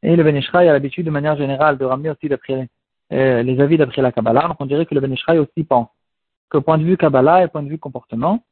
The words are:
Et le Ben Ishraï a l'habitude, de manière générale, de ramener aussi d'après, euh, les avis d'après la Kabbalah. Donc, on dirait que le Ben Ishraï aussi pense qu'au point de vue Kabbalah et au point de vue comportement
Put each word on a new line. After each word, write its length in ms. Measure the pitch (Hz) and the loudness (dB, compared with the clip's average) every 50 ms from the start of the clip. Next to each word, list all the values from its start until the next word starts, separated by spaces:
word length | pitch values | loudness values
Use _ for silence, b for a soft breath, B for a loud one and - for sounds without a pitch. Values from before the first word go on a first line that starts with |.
| - | 2
Et 140 | - 165 | 2 2
le 60 | 170 160 | 4 4
Ben 140 | 151 147 | 2 2
Ishraï 320 | 143 135 - - 175 180 170 | 0 -4 -2 2 4 4 6
a 40 | 151 | 4
l'habitude, 340 | 139 135 143 - - 180 | 4 2 -2 -6 -6 -6
de 40 | 160 | -4
manière 260 | 156 143 143 151 151 | -4 -4 -2 -2 -2
générale, 420 | 143 147 135 139 131 151 151 147 131 | -2 -2 -4 -2 0 0 0 0 0
de 60 | 135 | -2
ramener 260 | 131 131 131 147 160 | -4 -4 -4 -4 -8
aussi 180 | 151 _ - 151 | -8 _ -4 -4
d'après, 400 | 139 127 _ - 135 131 131 123 _ _ _ _ _ _ _ _ - | -4 -4 _ -6 -6 -6 -6 -8 _ _ _ _ _ _ _ _ -2
euh, 300 | 127 135 135 127 117 120 | 0 2 2 2 0 0
les 180 | 127 127 127 | -2 0 0
avis 160 | 143 143 165 | 2 2 4
d'après 260 | 160 151 127 - - 135 | 2 2 0 0 0 0
la 100 | 127 120 | 0 0
Kabbalah. 360 | - 110 113 117 135 156 170 | 0 -2 2 2 2 0 0
Donc, 80 | 165 - | -4 -6
on 60 | 143 | -6
dirait 200 | 131 139 147 165 | -4 -2 -2 -2
que 80 | 156 - | -2 -2
le 60 | 143 | -4
Ben 120 | 135 135 131 | -2 -2 -6
Ishraï 260 | 127 - - 165 165 | -6 -2 0 2 2
aussi 260 | 147 139 _ - 156 | 2 0 _ -8 -4
pense 240 | - 139 123 117 - _ _ _ _ _ _ _ _ _ _ _ _ | 0 0 0 0 -2 _ _ _ _ _ _ _ _ _ _ _ _
qu'au 120 | - 151 | -2 -2
point 180 | 135 - 160 160 | 0 2 0 0
de 60 | 156 | 2
vue 120 | 165 185 | 0 0
Kabbalah 460 | 180 - 156 135 131 127 151 165 185 185 | 2 2 2 2 4 4 4 4 4 2
et 20 | |
au 20 | 160 | 2
point 140 | _ 156 147 | _ -8 -10
de 60 | 139 | -10
vue 100 | 151 156 | -10 -12
comportement 680 | - 147 127 123 - _ - 113 123 165 196 233 _ _ | -12 -12 -14 -14 -14 _ -8 -4 -2 -2 -2 -2 _ _